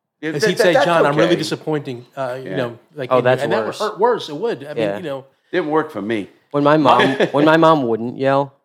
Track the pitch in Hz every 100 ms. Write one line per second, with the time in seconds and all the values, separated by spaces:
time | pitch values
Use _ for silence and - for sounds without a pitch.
0 | _ _ 151 147 214 185 190 262 - 165
1 | 147 151 170 170 156 147 - 151 139 120
2 | 123 139 131 131 131 - 120 113 _ 147
3 | 127 127 123 127 117 220 214 - 208 165
4 | 240 202 160 147 226 151 143 135 104 101
5 | 160 135 131 _ _ 185 156 151 147 107
6 | 101 110 90 _ _ 143 143 156 135 240
7 | - - 196 135 156 165 160 160 120 110
8 | 120 - 135 139 135 _